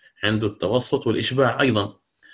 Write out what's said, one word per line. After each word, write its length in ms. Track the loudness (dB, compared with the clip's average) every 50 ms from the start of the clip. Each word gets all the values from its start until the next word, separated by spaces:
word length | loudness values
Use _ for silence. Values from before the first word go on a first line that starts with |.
| _ -20 _ -4 -2
عنده 240 | 0 0 0 0
التوسط 600 | -2 -4 -2 -2 0 0 0 0 0 -2 -2 0
والإشباع 540 | 0 -2 0 -2 -2 2 2 2 2 2 2
أيضًا، 380 | 2 2 2 0 0 -2 -6 _ _ _ _ _ _ -20